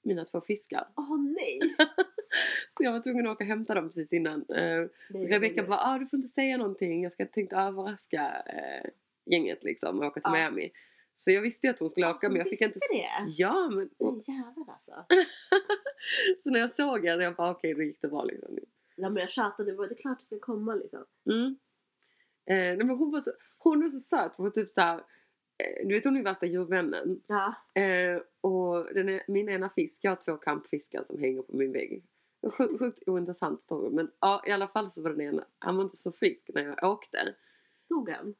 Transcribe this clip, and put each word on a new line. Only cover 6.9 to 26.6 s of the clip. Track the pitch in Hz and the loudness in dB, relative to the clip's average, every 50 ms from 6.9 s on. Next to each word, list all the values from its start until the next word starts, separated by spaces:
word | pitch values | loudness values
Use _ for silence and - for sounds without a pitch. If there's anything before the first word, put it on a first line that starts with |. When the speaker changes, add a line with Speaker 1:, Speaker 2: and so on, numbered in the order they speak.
| 165 170 | 0 0
Speaker 1:
Jag | 180 180 | -2 -4
ska, | 180 - 196 | -2 -4 -6
tänkte | 190 - 214 202 185 190 | -2 -2 -4 -2 0 2
överraska, | 190 190 202 196 190 190 208 208 190 - - - 156 147 - - - - | 2 2 2 0 -4 -6 -6 -6 -8 -6 -4 -2 -2 -2 -4 -4 -6 -8
eh, | - 160 - - 67 69 67 - - - _ _ _ _ _ _ | -8 -8 -8 -8 -8 -8 -8 -10 -10 -12 _ _ _ _ _ _
gänget | - 165 170 147 92 82 - - | 2 2 4 4 0 -4 -4 -4
liksom | - - - - 82 92 98 | -6 -4 -2 -2 -2 0 0
och | 143 | -2
åka | 143 - 147 | -2 -4 -2
till | - | 0
Speaker 2:
Ja. | 202 | 2
Speaker 1:
Miami." | 160 160 160 151 107 95 - - _ - - _ _ _ _ _ _ | 2 4 2 2 0 -4 -6 -6 _ -16 -20 _ _ _ _ _ _
Så | - - 185 | -2 4 4
jag | 185 202 | 4 4
visste | 208 240 233 - - | 4 -2 -2 0 0
ju | 262 | 0
att | 247 - | 0 0
hon | - 160 | -4 -2
skulle | - 185 180 | 2 2 2
Speaker 2:
Ja, | 165 170 | 2 2
Speaker 1:
åka, | - - - | 2 0 2
men | - 175 | 2 0
jag | 175 381 | 0 -2
fick | - - | 0 2
Speaker 2:
visste | 220 - - - | 0 0 0 -2
Speaker 1:
inte | 571 523 | -2 -2
Speaker 2:
det? | 370 220 170 - - 185 202 165 | 0 -2 -2 -2 -4 -4 -4 -6
Speaker 1:
Ja, | 156 156 180 196 285 381 359 311 | 0 0 2 2 2 2 0 0
men | 208 196 196 - _ _ | 0 -2 -4 -4 _ _
Speaker 2:
Åh, | 254 220 247 220 - | -2 -2 -2 -4 -8
jävlar | - 269 269 247 233 254 330 302 233 | -8 -8 -8 -10 -10 -12 -14 -14 -14
alltså. | - - - - - - 180 _ 349 381 339 330 - - - - 370 381 381 - | -16 -20 -20 -18 -18 -18 4 _ 6 6 6 2 -4 -18 0 4 4 4 4 2
Speaker 1:
<laughs> | 415 403 - 554 554 - - - 539 554 453 392 370 370 | -4 -2 -2 -10 -10 -8 -6 -4 -2 2 2 2 2 2
Så | - 285 | 0 2
när | 254 233 | 2 2
jag | 233 240 | 2 2
såg | 233 - 285 285 262 226 165 | 0 0 0 2 2 2 2
henne, | 175 170 175 180 | 2 2 4 2
jag | 175 170 | 0 0
bara, | - 170 175 | 0 0 0
"Okej, | 180 - - 160 151 | 0 0 -2 -2 0
då | 147 | 0
gick | 160 147 147 _ | -2 -2 -2 _
det | - 143 | -6 -4
bra | 147 147 - | -2 -2 -4
liksom." | - - - - - - - - _ _ _ _ _ _ | -4 -6 -6 -12 -10 -10 -10 -10 _ _ _ _ _ _
Speaker 2:
Ja, | - 185 190 | -6 -4 -2
men | 208 196 | -2 -2
jag | 180 - | -2 -2
tjatade, | - 262 220 202 202 - 208 202 | 0 0 -2 -2 -2 -4 -4 -4
det | 190 | -2
var, | 196 202 190 | -4 -6 -6
"Det | 233 | -6
är | - | -8
klart | - 277 254 - | -6 -6 -6 -6
du | - | -8
ska | - 220 208 | -12 -12 -10
komma | - - 226 208 214 220 220 | -6 -6 -4 -4 -2 -2 -4
liksom." | 202 - - - - - _ _ _ _ - | -4 -6 -6 -12 -14 -16 _ _ _ _ 0
Speaker 1:
Mm. | 214 226 240 269 269 269 _ _ _ _ _ _ _ _ _ _ _ _ _ _ _ _ _ | 0 2 0 -2 -4 -8 _ _ _ _ _ _ _ _ _ _ _ _ _ _ _ _ _
Eh, | - 190 190 180 180 180 | 2 2 2 4 2 2
nej, | |
men | 190 226 254 | 2 2 2
hon | 254 247 320 294 | 2 2 0 0
var | 294 294 | 0 -2
så, | 277 - - _ - _ _ _ | -4 -4 -8 _ -18 _ _ _
hon | - 330 311 294 | 4 4 6 6
var | 320 330 | 2 2
så | 277 262 | 0 -4
söt, | - - 349 277 190 165 - | -2 0 2 2 2 0 -2
för | - | -4
hon | 185 208 | -4 0
typ | - 220 208 190 | 0 -2 -2 0
så | - 196 | 2 4
här, | 180 170 170 | 4 4 2
eh, | 165 - _ - _ _ _ _ _ _ _ _ _ - 50 - - - 196 | -2 -8 _ -20 _ _ _ _ _ _ _ _ _ -4 -4 -2 -4 0 2
du | 202 | 0
vet, | 220 220 | 2 4
hon | 277 269 | 4 2
är | 269 220 | 4 2
värsta | 196 190 - 180 | 0 0 0 -2
djurvännen. | 165 170 180 | -2 0 -2